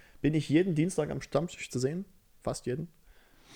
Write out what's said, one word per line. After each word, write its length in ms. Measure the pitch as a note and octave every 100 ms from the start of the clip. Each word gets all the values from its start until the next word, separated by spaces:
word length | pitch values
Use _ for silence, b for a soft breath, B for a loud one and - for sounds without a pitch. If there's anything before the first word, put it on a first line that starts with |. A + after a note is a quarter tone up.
| b b
Bin 120 | D3
ich 140 | D#3 D3
jeden 260 | D3 F#3+
Dienstag 360 | D#3 E3+ - D3
am 100 | C#3
Stammtisch 500 | - C#3+ E3+ - -
zu 80 | B2
sehen. 260 | C3 E3+ G3 - _ -
Fast 240 | - A#2+ -
jeden. 220 | B2+ E3+ - - b b b b